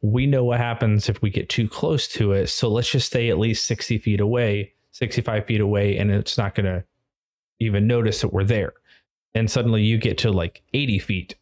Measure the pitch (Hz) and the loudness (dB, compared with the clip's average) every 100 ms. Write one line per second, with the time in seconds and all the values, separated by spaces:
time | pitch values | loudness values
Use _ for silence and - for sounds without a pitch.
0 | 107 120 139 135 120 120 120 113 113 107 | -2 2 2 2 2 0 0 0 2 2
1 | - 104 107 - - - 110 - 160 151 | 0 -2 -2 -2 -2 -2 -2 -2 -2 0
2 | - - 104 98 - - 117 113 120 135 | -2 -2 2 2 0 -2 0 0 0 0
3 | - 123 117 85 113 110 - 117 - 107 | 0 0 0 2 0 0 -2 -4 -2 -2
4 | - 101 101 120 113 104 98 _ _ - | 0 0 2 2 0 -2 -6 _ _ -6
5 | 117 - 117 107 - 110 101 101 101 98 | -4 -2 -2 -2 0 0 2 2 2 2
6 | 101 101 - - 98 - 95 90 - _ | 2 0 0 -2 -2 -2 -2 -2 -8 _
7 | _ _ _ _ _ - 113 101 107 120 | _ _ _ _ _ -6 -2 2 2 2
8 | 110 - 107 95 101 110 90 - _ - | 0 0 -2 0 0 0 -2 -8 _ -20
9 | _ _ _ 110 113 131 117 110 107 113 | _ _ _ -2 0 0 2 2 2 2
10 | 110 - 117 95 85 - _ 135 139 98 | 0 0 0 0 -2 -8 _ -4 -2 -2
11 | - 92 90 - | -2 -6 -8 -16